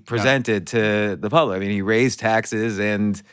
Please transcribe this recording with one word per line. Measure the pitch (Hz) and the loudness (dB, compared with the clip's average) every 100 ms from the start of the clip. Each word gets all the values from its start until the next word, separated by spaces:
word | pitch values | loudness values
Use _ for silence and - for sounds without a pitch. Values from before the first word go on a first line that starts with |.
presented | - 120 120 135 120 104 85 | -4 0 2 2 2 -2 0
to | 117 107 104 104 92 | 0 2 2 0 -2
the | 104 | 0
public. | 156 147 95 | 2 2 0
I | |
mean, | 98 | -2
he | 101 | -2
raised | 95 110 127 - | 2 2 2 0
taxes | 110 110 113 113 113 101 | 0 0 0 -2 -2 -2
and | 104 104 104 101 - | -2 0 -2 -2 -8